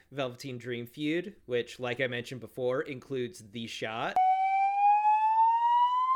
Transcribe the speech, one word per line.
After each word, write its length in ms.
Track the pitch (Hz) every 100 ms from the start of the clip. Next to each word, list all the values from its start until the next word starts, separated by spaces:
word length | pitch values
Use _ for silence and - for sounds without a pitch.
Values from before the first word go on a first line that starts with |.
| _
Velveteen 480 | 135 131 120 135 123
Dream 260 | 117 120 120
feud, 500 | - 147 165 190 - -
which, 320 | 123 117 -
like 200 | 123 120
I 60 | 131
mentioned 360 | 123 120 127
before, 420 | 107 - 123 131
includes 600 | 156 127 - 135 123 120 107
The 120 | 117 113
Shot. 500 | - 110 113 156 - 740 762 762 784 784 807 807 831 855 855 880 880 906 932 960 960 988 988 1017